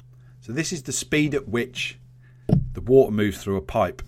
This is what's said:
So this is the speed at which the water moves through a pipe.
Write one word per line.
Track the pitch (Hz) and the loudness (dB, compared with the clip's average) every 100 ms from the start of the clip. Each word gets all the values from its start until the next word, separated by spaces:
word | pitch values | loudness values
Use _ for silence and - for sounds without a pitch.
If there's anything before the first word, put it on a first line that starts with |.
| - - - - | -20 -20 -20 -20
So | - | -10
this | 127 156 | -6 -6
is | 175 | -6
the | 135 | -6
speed | - - 151 151 | -8 -2 0 2
at | 139 - | -2 -2
which | 117 120 - - - - - - - - - - | -4 -4 -6 -10 -10 -20 -20 -20 -12 2 2 2
the | - | -6
water | 87 131 117 | 4 6 6
moves | 107 104 92 | 2 -2 -2
through | 101 98 | -4 -4
a | |
pipe. | - 117 90 - | -2 0 0 -2